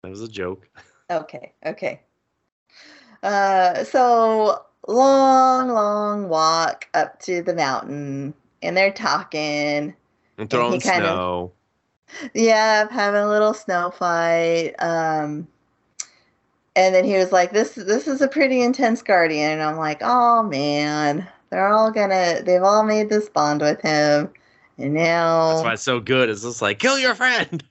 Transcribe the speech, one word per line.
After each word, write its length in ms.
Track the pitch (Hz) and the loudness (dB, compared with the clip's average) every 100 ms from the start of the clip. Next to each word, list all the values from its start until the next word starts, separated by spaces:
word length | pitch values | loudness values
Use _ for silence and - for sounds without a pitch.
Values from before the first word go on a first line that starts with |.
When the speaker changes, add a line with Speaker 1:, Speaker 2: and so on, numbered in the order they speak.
Speaker 1:
That 60 | 92 | -16
was 120 | 98 | -14
a 60 | 113 | -14
joke. 400 | 104 90 92 _ - - _ _ | -10 -8 -10 _ -20 -20 _ _
Speaker 2:
Okay, 440 | 170 156 - - _ 156 | -8 -8 -18 -20 _ -12
okay. 360 | 156 156 - _ _ _ _ _ _ _ _ - - _ _ | -8 -10 -10 _ _ _ _ _ _ _ _ -20 -20 _ _
Uh, 640 | 196 202 196 190 185 180 226 | -2 0 2 4 2 2 0
so 800 | 269 247 233 226 220 214 - - _ - | 2 4 4 4 2 0 0 -6 _ -4
long, 800 | 226 269 269 269 262 262 254 254 | 2 4 6 6 6 4 2 0
long 580 | 233 208 208 208 208 196 | 0 0 -2 -2 -4 -4
walk 600 | 160 160 165 160 - - | 0 2 2 -2 -4 -4
up 260 | - - - | -2 -2 -6
to 200 | - 175 | -6 -4
the 120 | 175 170 | -2 -2
mountain, 760 | 139 127 - 143 143 139 139 - _ _ | -2 -2 -6 -10 -8 -8 -10 -14 _ _
and 140 | 170 180 | -4 0
they're 160 | 196 | 0
talking. 1040 | 196 208 147 - 156 151 147 147 147 147 - _ _ _ - | 0 -4 -4 -4 -6 -4 -4 -2 -4 -6 -12 _ _ _ -16
Speaker 1:
And 120 | 110 | -4
throwing 240 | 123 120 | -2 0
Speaker 2:
And 100 | - | -2
he 60 | 123 | 0
kind 160 | 180 98 | 0 0
of 80 | 92 | -2
Speaker 1:
snow. 360 | 90 90 90 _ _ _ _ _ _ - 277 | -4 -6 -8 _ _ _ _ _ _ -18 -10
Speaker 2:
Yeah, 540 | - 226 220 220 214 214 | -2 2 2 2 2 0
having 300 | 240 202 208 | -2 0 0
a 80 | 208 | 0
little 240 | 214 214 | 2 0
snow 380 | 214 - 180 175 | -2 -4 -4 -4
fight. 840 | - 175 170 170 165 165 170 165 - | -4 -2 0 0 2 2 0 -2 -4
Um, 680 | 170 165 160 156 151 151 165 _ _ _ _ _ - _ _ _ _ _ _ - | -4 -2 -2 -2 -4 -8 -12 _ _ _ _ _ -18 _ _ _ _ _ _ 2
and 180 | 190 | 4
then 120 | 185 185 | 4 2
he 100 | 190 | 0
was 160 | 180 | 2
like, 200 | 190 180 | 2 2
"This, 220 | 208 226 - | 0 -2 -6
this 320 | 185 214 302 | -4 -4 -2
is 140 | 269 | -2
a 60 | 269 | 0
pretty 340 | 285 269 262 | 2 0 2
intense 400 | 240 254 240 233 | 0 0 0 -2
guardian." 500 | - 185 165 151 151 | 0 2 2 0 -2
And 120 | 156 | -2
I'm 140 | 156 160 | -4 -4
like, 220 | 156 151 | -6 -4
"Oh, 420 | - 247 240 233 | 0 2 4 2
man. 840 | 214 135 147 147 147 151 147 147 180 _ _ | 0 -2 -2 0 -2 0 -2 -2 -8 _ _
They're 160 | 185 196 | -2 2
all 240 | 214 220 | 2 2
gonna, 500 | 214 202 190 175 170 | 0 0 2 0 -2
they've 200 | - 180 | 2 2
all 200 | 190 208 | 4 4
made 240 | 214 214 208 | 2 0 0
this 220 | 208 208 | -2 -2
bond 320 | - 147 147 | -2 0 2
with 180 | 151 160 | 0 0
him. 480 | - 151 151 147 151 _ _ _ _ - | 0 2 4 2 0 _ _ _ _ -10
And 160 | 131 | -4
now" 580 | 151 165 170 165 165 160 | 0 0 2 2 2 2
Speaker 1:
That's 120 | 160 | 0
why 100 | 120 | 0
it's 100 | 113 | -2
so 160 | - 123 | -2 -4
good. 280 | 110 131 120 | 0 0 2
It's 120 | 104 | -2
just 200 | 113 117 | -8 -4
like, 180 | 104 104 | -4 0
"Kill 200 | 247 277 | 0 0
your 160 | 254 220 | 0 0
friend." 480 | 254 240 - 165 - | 0 -2 -4 -8 -12